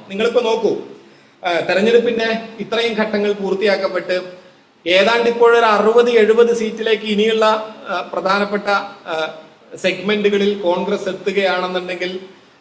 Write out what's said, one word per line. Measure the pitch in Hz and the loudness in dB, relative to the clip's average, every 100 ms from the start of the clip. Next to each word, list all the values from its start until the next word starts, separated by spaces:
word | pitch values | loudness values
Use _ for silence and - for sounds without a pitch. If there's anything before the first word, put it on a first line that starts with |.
| - | -10
നിങ്ങളിപ്പോ | 196 226 247 | -4 0 0
നോക്കൂ, | 226 220 190 135 - - - - _ _ 185 | 0 0 0 -2 -6 -18 -20 -20 _ _ -4
ആ, | |
തെരഞ്ഞെടുപ്പിന്റെ | 170 143 180 214 233 233 220 226 220 - - | -2 0 0 4 4 4 0 -2 -4 -6 -12
ഇത്രയും | 202 220 233 | -6 -2 -2
ഘട്ടങ്ങൾ | 214 - 208 208 | -2 -2 0 -2
പൂർത്തിയാക്കപ്പെട്ട് | 196 190 190 208 190 190 180 170 185 185 - - - _ _ 165 | -2 -2 0 0 0 0 -4 -4 -4 -6 -14 -20 -20 _ _ 0
ഏതാണ്ട് | 180 202 233 233 | 4 4 2 2
ഇപ്പോഴൊരു | 233 233 233 226 | 4 4 6 4
അറുപത് | 202 202 233 240 | 4 4 4 4
എഴുപത് | 233 208 226 233 233 | 4 4 6 4 2
സീറ്റിലേക്ക് | 214 208 220 214 | -4 -4 -2 -2
ഇനിയുള്ള, | 214 202 220 220 214 214 - - - | 0 0 2 2 2 0 -4 -14 -8
ആ, | 180 180 | -8 -6
പ്രധാനപ്പെട്ട, | - 185 202 202 202 202 202 196 - - | -4 0 0 0 -4 -2 -2 -2 -12 -8
ആ, | 160 160 - - - - - | -6 -6 -8 -20 -20 -20 -6
സെഗ്മെന്റുകളിൽ | 190 175 185 208 208 202 202 202 | -4 -4 -2 0 0 2 0 0
കോൺഗ്രസ് | 175 180 190 202 - | 0 -2 -2 -4 -4
എത്തുകയാണെന്നുണ്ടെങ്കിൽ, | 180 202 190 190 180 180 185 180 175 180 185 - - _ _ | -6 -4 -2 0 0 -2 -6 -6 -8 -8 -8 -14 -20 _ _